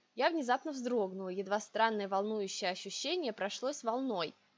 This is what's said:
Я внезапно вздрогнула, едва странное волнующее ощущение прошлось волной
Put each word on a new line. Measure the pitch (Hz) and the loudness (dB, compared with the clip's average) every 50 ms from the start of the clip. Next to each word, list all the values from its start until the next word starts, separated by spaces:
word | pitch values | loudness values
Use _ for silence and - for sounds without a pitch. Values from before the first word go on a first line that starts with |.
| _ _ _ | _ _ _
Я | 233 262 339 | 2 2 4
внезапно | 330 320 254 240 247 285 - 320 | 4 2 2 2 2 2 0 -4
вздрогнула, | 277 262 240 247 247 226 196 190 190 190 190 185 | -6 -4 -2 0 2 2 2 0 -2 -4 -6 -4
едва | 185 196 190 190 190 214 | -4 -4 0 0 0 0
странное | - - - 208 220 226 220 208 202 | 0 -2 2 4 4 4 4 0 0
волнующее | 190 196 196 202 214 220 214 196 190 - - 208 180 | 2 2 0 2 2 0 -2 -2 -4 -4 -2 -2 -2
ощущение | 185 - - 196 - - - 277 359 370 311 233 | -2 -2 -6 -8 -6 -4 -2 0 0 0 0 -2
прошлось | 208 - 185 208 - - 247 269 294 - | -2 -2 -4 -4 -2 -2 -4 -4 -4 -2
волной | - 220 226 254 269 262 214 175 165 - - _ _ _ _ | -2 -2 0 0 0 0 0 0 -2 -2 -4 _ _ _ _